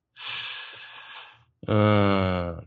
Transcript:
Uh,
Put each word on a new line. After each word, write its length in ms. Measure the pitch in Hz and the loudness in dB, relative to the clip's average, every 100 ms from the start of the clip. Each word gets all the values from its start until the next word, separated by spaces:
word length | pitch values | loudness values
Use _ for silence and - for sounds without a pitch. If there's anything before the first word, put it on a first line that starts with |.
| _ - - - - - - - - - - - - _ _ _ - | _ -18 -14 -12 -12 -14 -18 -20 -20 -20 -20 -20 -20 _ _ _ -2
Uh, 960 | 107 104 104 101 98 95 90 87 82 | 2 4 4 4 2 2 0 -4 -8